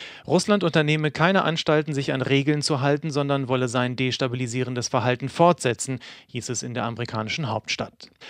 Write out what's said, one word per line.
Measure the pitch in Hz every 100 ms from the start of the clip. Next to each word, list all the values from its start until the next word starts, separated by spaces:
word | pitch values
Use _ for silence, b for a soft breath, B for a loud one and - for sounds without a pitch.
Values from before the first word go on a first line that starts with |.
| B B -
Russland | 170 196 208
unternehme | 175 160 151 156 151
keine | - 165 196
Anstalten, | 156 165 - 151 156
sich | 139 139
an | 135
Regeln | 127 139 139 147
zu | - 143
halten, | 139 147 160
sondern | 139 143 139 127
wolle | 131 127
sein | 127 123 123
destabilisierendes | 131 123 135 123 123 123 123 127 117
Verhalten | 127 120 123 135
fortsetzen, | - 170 170 127 113 - 127 B B -
hieß | 120 110
es | 120
in | 127
der | 120
amerikanischen | 113 113 120 110 110 - 131
Hauptstadt. | 110 - - 113 - - _ B